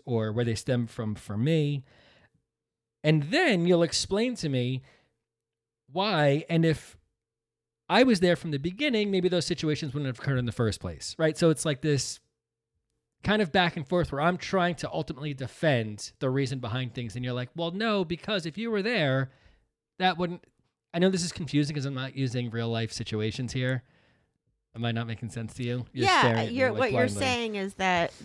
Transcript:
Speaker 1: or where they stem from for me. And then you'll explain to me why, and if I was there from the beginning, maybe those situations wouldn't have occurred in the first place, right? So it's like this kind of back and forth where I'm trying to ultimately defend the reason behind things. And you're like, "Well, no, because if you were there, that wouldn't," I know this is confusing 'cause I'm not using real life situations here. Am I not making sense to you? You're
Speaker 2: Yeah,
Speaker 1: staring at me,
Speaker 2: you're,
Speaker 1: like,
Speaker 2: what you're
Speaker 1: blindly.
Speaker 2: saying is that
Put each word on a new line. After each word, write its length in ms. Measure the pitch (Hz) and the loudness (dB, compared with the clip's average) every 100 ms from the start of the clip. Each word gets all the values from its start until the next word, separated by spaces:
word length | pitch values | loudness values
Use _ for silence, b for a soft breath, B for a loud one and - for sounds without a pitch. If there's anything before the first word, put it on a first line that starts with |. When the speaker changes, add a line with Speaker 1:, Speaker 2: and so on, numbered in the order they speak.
| - | -2
Speaker 1:
or 260 | 113 110 | 0 2
where 140 | 110 120 | 2 2
they 100 | 104 | 0
stem 320 | - 123 117 | 0 0 0
from 260 | - 110 | -4 -4
for 240 | 107 - 104 | -4 -4 0
me. 460 | 139 160 143 143 - b b b b _ _ _ _ _ _ _ | 4 4 2 0 -6 b b b b _ _ _ _ _ _ _
And 200 | 151 156 | 2 2
then 440 | 143 277 349 185 175 | 2 2 2 2 4
you'll 160 | 170 | 4
explain 520 | 170 - - 196 247 240 | 4 0 -2 -2 -2 -2
to 140 | 156 | -2
me 320 | 131 123 131 b b b b _ _ _ _ _ _ _ | 0 -2 -4 b b b b _ _ _ _ _ _ _
why, 540 | 151 208 170 147 147 - | -2 0 4 4 4 2
and 160 | 165 165 | 2 2
if 320 | 147 - - _ _ _ _ _ _ _ _ - | 2 -4 -20 _ _ _ _ _ _ _ _ 0
I 120 | 190 | 4
was 180 | 254 196 | 6 6
there 140 | 180 165 | 4 2
from 160 | 170 | 0
the 60 | 143 | -4
beginning, 540 | 160 190 294 220 208 | -4 -2 0 0 2
maybe 180 | 190 175 | 2 2
those 160 | 175 - | 2 0
situations 480 | 180 156 147 151 | -2 -2 -2 -4
wouldn't 140 | 135 139 | -4 -4
have 120 | 120 | -4
occurred 200 | - 131 | -2 -2
in 60 | 120 | -2
the 60 | |
first 280 | - 113 - | 0 0 0
place, 360 | 92 - - - | -8 -10 -10 0
right? 180 | 160 156 | 2 4
So 120 | 170 | 4
it's 160 | 151 160 | 4 0
like 160 | 135 | -2
this 380 | 156 139 - - _ _ _ _ _ _ _ _ _ _ | 0 0 -2 -10 _ _ _ _ _ _ _ _ _ _
kind 180 | - 214 | 0 0
of 100 | 185 | 2
back 260 | 190 175 170 | 2 2 0
and 100 | 151 | 0
forth 240 | 180 156 | 0 0
where 100 | 139 | 0
I'm 160 | 165 180 | 0 0
trying 380 | - 190 175 160 | 0 0 0 -2
to 140 | 151 | -6
ultimately 420 | 160 151 - 151 | -6 -6 -8 -8
defend 800 | 135 131 - 160 123 110 104 - - | -8 -10 -2 2 2 0 -6 -12 -4
the 100 | 135 | -2
reason 300 | 131 135 135 | 0 -2 -4
behind 340 | 120 127 127 | -6 -4 -6
things. 220 | - 117 107 | -8 -8 -6
And 80 | |
you're 100 | 127 | -6
like, 160 | 123 123 165 | -4 -6 -6
"Well, 160 | 170 | -4
no, 320 | 180 226 208 | -2 0 0
because 420 | 165 175 - 208 160 | -2 -4 -4 -4 -4
if 120 | 190 | -6
you 140 | 233 | -4
were 100 | 208 | -2
there, 500 | 202 233 143 135 131 b b b b _ _ - | -2 0 2 2 -2 b b b b _ _ 0
that 180 | 185 165 | 0 2
wouldn't," 260 | 175 175 _ _ _ _ _ | -2 -4 _ _ _ _ _
I 60 | 175 | 2
know 100 | 185 | 4
this 140 | 185 | 4
is 80 | 170 | -2
confusing 440 | - 151 147 147 151 | -6 0 2 2 -2
'cause 100 | 135 | -4
I'm 80 | |
not 220 | 131 131 135 | -4 -6 -2
using 340 | 131 120 120 | -2 -2 -4
real 200 | 117 117 | -2 -2
life 220 | 113 113 | -2 -2
situations 640 | - 110 107 110 117 123 | -6 -4 -2 -2 -4 -4
here. 300 | 131 127 127 - b b b b b _ _ _ | -2 0 -2 -6 b b b b b _ _ _
Am 120 | 117 117 | -6 -2
I 60 | |
not 140 | 117 117 | -2 -4
making 240 | 110 113 | -8 -8
sense 240 | 113 110 - | -8 -10 -6
to 80 | |
you? 220 | 120 123 120 | -4 -4 -6
You're 140 | 127 392 | 0 2
Speaker 2:
Yeah, 140 | 339 | 4
Speaker 1:
staring 200 | 233 - | 4 2
at 80 | 110 | 0
me, 60 | 240 | 0
Speaker 2:
you're, 160 | 262 | 0
Speaker 1:
like, 80 | 214 | 2
Speaker 2:
what 120 | 254 | 0
you're 140 | 233 254 | 2 0
Speaker 1:
blindly. 140 | 202 | 0
Speaker 2:
saying 340 | 262 240 226 208 | -2 -2 -2 -4
is 180 | 196 - | -6 -2
that 380 | 190 180 170 - | 0 2 0 -6